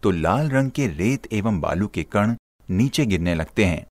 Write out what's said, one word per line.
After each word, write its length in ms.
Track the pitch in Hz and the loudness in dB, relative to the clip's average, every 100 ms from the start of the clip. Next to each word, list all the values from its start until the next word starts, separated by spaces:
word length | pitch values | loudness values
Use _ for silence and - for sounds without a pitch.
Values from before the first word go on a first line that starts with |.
तो 80 | 107 | 2
लाल 380 | 90 78 110 151 | 2 2 2 2
रंग 220 | 131 135 | 2 0
के 160 | 131 135 | 0 -4
रेत 460 | 76 98 135 - | 0 0 -2 -4
एवं 260 | 107 107 101 | -4 -2 -2
बालू 280 | - 85 107 | -2 -2 -2
के 160 | - | -4
कण 320 | 80 107 104 117 _ _ - | -2 0 0 -2 _ _ -4
नीचे 360 | 92 131 - 139 | 0 0 2 0
गिरने 300 | 92 87 85 | 0 0 -2
लगते 300 | 80 - 98 | -4 0 0
हैं 220 | 78 - | 0 -6